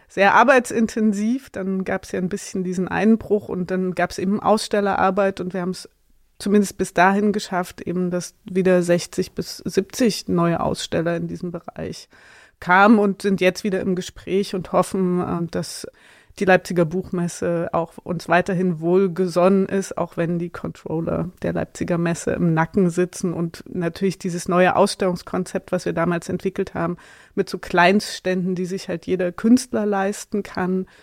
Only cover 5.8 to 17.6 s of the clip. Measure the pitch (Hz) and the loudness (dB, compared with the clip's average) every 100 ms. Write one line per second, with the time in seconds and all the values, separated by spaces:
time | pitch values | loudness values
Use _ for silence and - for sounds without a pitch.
5.8 | - _ _ _ _ - 202 208 196 - | -10 _ _ _ _ -8 2 2 2 -2
6.8 | 190 - 185 202 208 208 - 180 180 - | -2 4 4 4 2 0 -2 -4 -6 -8
7.8 | - 175 180 180 - _ - 185 185 180 | -6 -2 -2 -2 -6 _ -4 0 4 4
8.8 | 175 175 - - - - - - 202 196 | 4 0 0 -6 -6 -6 -10 -8 -4 -2
9.8 | 190 - 240 - - 180 170 165 - - | -2 2 0 0 -2 0 2 0 -2 -4
10.8 | - 170 165 170 170 170 180 170 - - | -4 -2 -2 -2 -6 -8 -8 -10 -12 -12
11.8 | 165 165 - _ - - _ - 175 185 | -10 -12 -18 _ -20 -20 _ -8 2 6
12.8 | 208 214 208 196 202 180 180 - 208 190 | 8 6 4 0 -2 2 2 0 -4 -2
13.8 | 196 180 - - - 190 196 185 - 180 | -2 -4 -6 -12 -4 -2 -2 -6 -2 0
14.8 | 185 190 180 180 - 170 165 180 160 - | 0 0 0 0 -2 -4 -4 -6 -8 -10
15.8 | - _ _ _ _ - 185 185 - 175 | -14 _ _ _ _ -2 4 4 2 0
16.8 | 160 185 - 180 175 - 180 170 | 0 -2 -2 -2 -2 -2 -2 -2